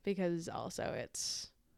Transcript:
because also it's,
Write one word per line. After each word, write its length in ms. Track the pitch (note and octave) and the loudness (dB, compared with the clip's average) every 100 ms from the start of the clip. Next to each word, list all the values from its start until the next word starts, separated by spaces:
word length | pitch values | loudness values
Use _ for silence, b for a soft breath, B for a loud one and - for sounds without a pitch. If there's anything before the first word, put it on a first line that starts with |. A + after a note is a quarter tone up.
because 460 | G3+ F#3+ F3 E3+ E3 | 0 4 4 2 0
also 340 | - A2+ - - A2+ | -4 -2 -2 -2 -2
it's, 540 | - - - - - _ _ | -4 -4 -2 -2 -6 _ _